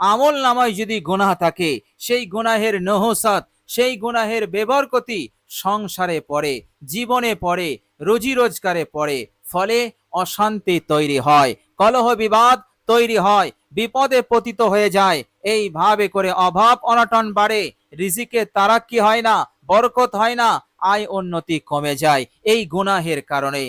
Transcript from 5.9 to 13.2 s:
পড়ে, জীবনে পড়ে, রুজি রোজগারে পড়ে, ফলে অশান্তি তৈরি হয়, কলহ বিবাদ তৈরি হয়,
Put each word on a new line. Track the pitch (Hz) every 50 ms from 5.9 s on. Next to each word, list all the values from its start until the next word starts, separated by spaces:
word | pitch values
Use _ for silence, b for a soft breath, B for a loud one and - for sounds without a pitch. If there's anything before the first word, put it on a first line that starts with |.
| - - 185 175 170 151 - -
পড়ে, | 143 147 151 147 135 117 - _ _ _ 147
জীবনে | 131 156 226 240 220 247 254 240 233 208
পড়ে, | 175 180 175 175 180 180 160 127 - _ _ _ -
রুজি | 147 185 220 240 202 269 262
রোজগারে | 247 240 226 - - - 185 175 170 151 - -
পড়ে, | 151 151 151 143 127 110 - _ _ - -
ফলে | - 180 190 208 226 240 240 220 - _ _ _ -
অশান্তি | 175 185 175 - - 208 214 214 202 - 190 180 165 - -
তৈরি | 156 151 151 143 143 135
হয়, | 123 147 147 147 139 127 104 - _ _ _
কলহ | - 190 220 247 254 226 240 240
বিবাদ | 208 220 214 214 220 233 247 254 - - _ _ _ _
তৈরি | - 226 240 240 226 226
হয়, | 208